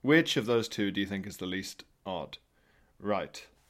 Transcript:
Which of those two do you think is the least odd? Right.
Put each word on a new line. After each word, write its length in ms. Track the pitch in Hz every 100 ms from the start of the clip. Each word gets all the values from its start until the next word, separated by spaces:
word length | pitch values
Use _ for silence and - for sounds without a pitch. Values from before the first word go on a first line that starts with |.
Which 340 | 127 156 160 -
of 100 | 110
those 220 | 120 110
two 240 | - 101
do 80 | 98
you 80 | 98
think 180 | 98 95
is 120 | 90
the 80 | 92
least 400 | 92 92 - - _ -
odd? 320 | 87 71 - _ _ _ _ _ _
Right. 480 | 98 101 78 - - _ _